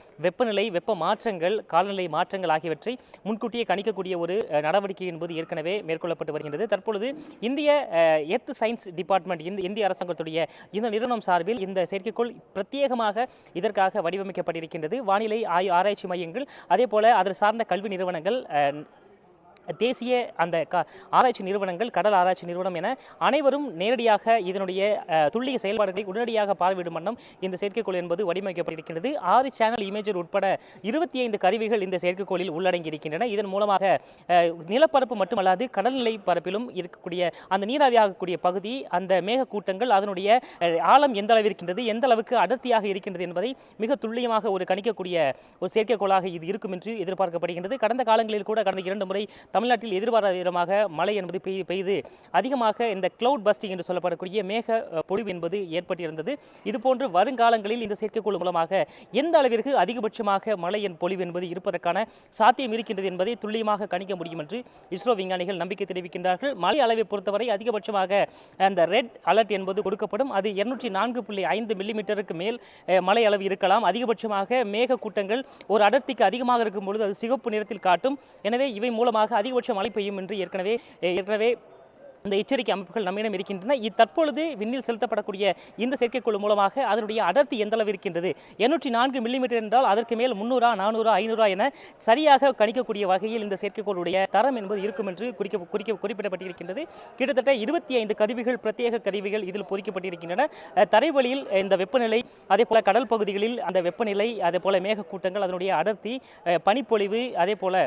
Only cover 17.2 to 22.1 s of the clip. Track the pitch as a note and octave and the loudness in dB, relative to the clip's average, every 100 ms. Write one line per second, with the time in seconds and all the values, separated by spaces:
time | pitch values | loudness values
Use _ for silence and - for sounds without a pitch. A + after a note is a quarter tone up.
17.2 | F#3+ F#3 G#3 A3+ A3 F#3 G3+ F#3 F#3 F3 | 4 2 2 2 0 -2 -2 -4 -2 -2
18.2 | E3+ B3+ - D3 C#3+ D3 C#3+ - - _ | -2 -2 -2 0 2 0 -10 -20 -20 _
19.2 | _ _ - - - D#3 A#3 - A#3+ B3 | _ _ -20 -18 -10 -2 0 0 0 0
20.2 | A#3 - E3+ E3 D3 F3+ D3+ - - F#3 | 0 -2 0 0 0 -2 -2 -6 0 4
21.2 | B3 A#3 F#3+ G3+ F#3+ F3 A#3 F3 G3+ | 4 2 -2 -2 -2 -2 -2 0 4